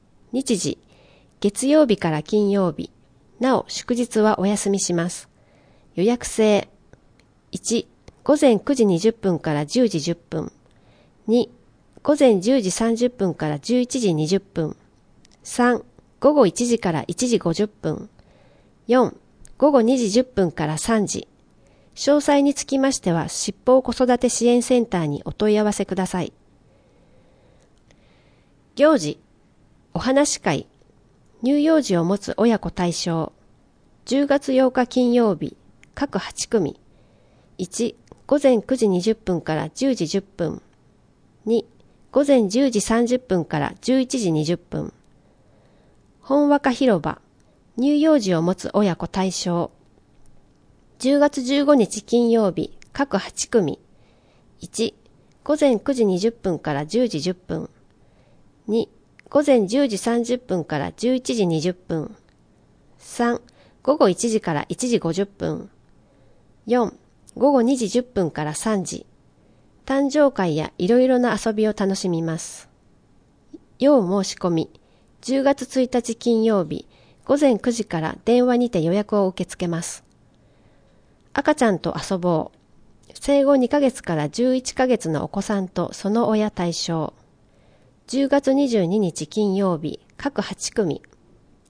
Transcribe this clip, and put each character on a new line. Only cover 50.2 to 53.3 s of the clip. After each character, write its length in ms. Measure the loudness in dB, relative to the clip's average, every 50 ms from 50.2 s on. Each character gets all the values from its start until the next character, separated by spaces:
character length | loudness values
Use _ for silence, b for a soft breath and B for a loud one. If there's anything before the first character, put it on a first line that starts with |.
| -20 -20 -20 -20 _ _ _ _ _ _ _ _ _ _ _
十 220 | -4 0 2 2 4
月 220 | 2 2 0 -2
十 220 | -4 -2 0 2 4
五 120 | 4 4
日 280 | 4 4 0 -2 -10 -6
金 280 | 0 2 2 4 4
曜 200 | 2 2 2 0
日、 260 | -2 -4 -6 -8 -10 -18 -20 -12
各 260 | -6 -6 -4 -2 -4
八 300 | -6 -6 -6